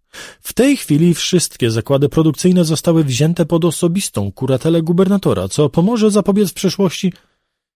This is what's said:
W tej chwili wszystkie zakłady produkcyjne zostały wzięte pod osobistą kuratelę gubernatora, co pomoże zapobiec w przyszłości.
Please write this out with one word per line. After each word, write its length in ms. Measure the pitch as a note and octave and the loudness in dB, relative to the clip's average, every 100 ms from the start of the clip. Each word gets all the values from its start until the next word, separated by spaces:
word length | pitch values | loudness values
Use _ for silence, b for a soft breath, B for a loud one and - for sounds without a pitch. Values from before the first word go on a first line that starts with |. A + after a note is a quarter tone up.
| _ B B B | _ B B B
W 120 | - | -8
tej 240 | - C4 C#4 | 0 2 2
chwili 360 | - D3 F3 | 0 2 2
wszystkie 580 | D#3+ - F3+ - - A#2 | 2 0 -2 -2 -4 -2
zakłady 380 | A2+ - C#3 C#3 | -2 0 0 2
produkcyjne 560 | - D#3+ - F3+ F3+ D#3+ | 2 0 2 2 2 2
zostały 380 | D#3+ - E3 | 0 0 2
wzięte 420 | D3 A#2+ D3+ E3+ D#3 | 2 0 0 0 0
pod 200 | E3+ E3+ | 0 0
osobistą 640 | - F3 F3+ - A#2 G2+ | -2 -2 -2 -4 -6 -6
kuratelę 500 | - B2+ C3 D#3+ E3 | -4 -2 -2 0 0
gubernatora, 680 | D#3+ F3 F#3+ G3 D#3+ G2 G2 | 0 0 2 0 0 -2 -2
co 220 | - D3+ | 0 0
pomoże 420 | - F#3 A#3 G#3+ | 2 0 2 2
zapobiec 380 | G3+ G3 G3 G3 | 2 0 0 0
w 20 | |
przyszłości. 600 | - F#3 - F#3 - F#3 - b b b _ _ | -2 -4 0 -2 -2 -6 -6 b b b _ _